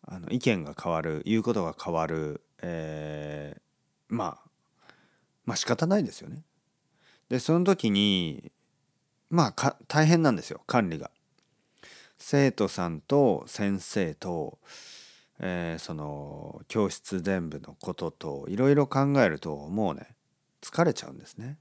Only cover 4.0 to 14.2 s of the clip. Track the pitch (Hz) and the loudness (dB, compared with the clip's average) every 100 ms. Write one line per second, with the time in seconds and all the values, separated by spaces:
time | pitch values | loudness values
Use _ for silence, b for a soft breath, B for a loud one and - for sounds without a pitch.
4 | _ 117 90 - _ _ _ _ b b | _ -6 -6 -8 _ _ _ _ b b
5 | b b b _ - - - 120 165 202 | b b b _ -4 -4 0 2 4 2
6 | 127 - - 147 - _ _ _ _ b | 0 -6 -14 -14 -16 _ _ _ _ b
7 | b b _ 123 - 170 180 190 113 101 | b b _ -2 2 4 4 4 4 4
8 | 104 95 82 69 - _ _ _ _ _ | 4 2 0 -6 -14 _ _ _ _ _
9 | _ _ _ 170 127 - 135 - - 151 | _ _ _ 2 4 2 -2 -2 -2 4
10 | 156 165 156 98 - - - 123 98 80 | 6 6 6 2 -4 -12 0 2 2 -2
11 | - _ _ _ _ _ B B B B | -10 _ _ _ _ _ B B B B
12 | B _ - 143 139 - 98 - 87 80 | B _ 0 4 4 4 -2 0 -4 -4
13 | _ 143 135 82 - - 101 98 - 107 | _ 4 6 4 -4 -4 -2 -2 -2 -2
14 | 85 76 | -2 -4